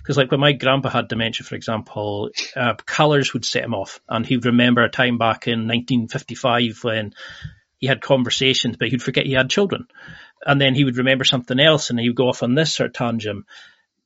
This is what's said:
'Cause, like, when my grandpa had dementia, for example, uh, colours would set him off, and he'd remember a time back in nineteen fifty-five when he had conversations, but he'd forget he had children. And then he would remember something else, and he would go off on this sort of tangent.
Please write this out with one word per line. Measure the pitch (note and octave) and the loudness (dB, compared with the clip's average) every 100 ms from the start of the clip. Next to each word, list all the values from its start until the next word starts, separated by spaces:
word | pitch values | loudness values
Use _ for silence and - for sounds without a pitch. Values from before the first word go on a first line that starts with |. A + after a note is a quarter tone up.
'Cause, | - C#3 | -2 0
like, | C3 | 2
when | C#3 | 4
my | D3 | 2
grandpa | C#3+ C3 C3+ C3 | 2 2 0 0
had | A#2+ G#2+ | -2 -2
dementia, | A2+ A2+ A2+ | -4 -4 -6
for | - | -10
example, | A2 - A2 A2 - G#2 G2+ A#2 - - - | -10 -6 -6 -6 -8 -6 -4 -6 -8 -10 -4
uh, | A#2+ A2 | -2 -2
colours | - - D3+ D3 C3 | -6 0 4 4 0
would | A#2+ | -4
set | G#2+ A#2+ | -4 -4
him | A#2+ | -4
off, | G#2+ F#2+ - - | -6 -6 -12 -6
and | A#2 A2+ | -6 -2
he'd | B2+ | 0
remember | B2 A#2+ B2 A#2+ | 2 4 6 6
a | A2+ | 2
time | - B2 A#2+ | 2 0 2
back | A#2 G#2+ - | 0 0 -2
in | A#2 A2+ | -2 -2
nineteen | A#2+ A#2+ B2 A2+ | -2 0 -2 -2
fifty-five | C3+ - A2+ B2+ A#2+ A#2 G#2+ | -6 -10 -4 0 0 0 -2
when | B2 A2 G#2 - - - - - _ _ | -4 -4 -6 -12 -20 -16 -18 -18 _ _
he | C3 | -2
had | C3 | -2
conversations, | - C3+ B2 - C3+ B2+ B2 G#2+ | 2 2 2 0 0 2 -2 -2
but | A#2 | -2
he'd | B2 | -2
forget | - C#3 C#3 | -2 -2 0
he | |
had | C3 C3 | 0 2
children. | - G3+ - - - - - - _ - | 0 0 -2 -8 -20 -20 -20 -20 _ 0
And | C#3 | 2
then | C#3 | 4
he | B2+ | 4
would | C#3 B2 | 2 2
remember | B2+ C3 | 2 2
something | A#2 C3+ - B2+ | 2 0 -2 2
else, | D#3 D3 - | 4 4 0
and | A#2+ | -2
he | A#2+ | -2
would | A#2+ | 2
go | B2 | 0
off | - | 0
on | A#2+ | 0
this | C3+ D#3+ | 2 0
sort | - B2 | 0 -4
of | |
tangent. | - A#2+ A#2 G#2+ G2+ - - - _ _ _ | -2 -4 -4 -6 -8 -12 -20 -20 _ _ _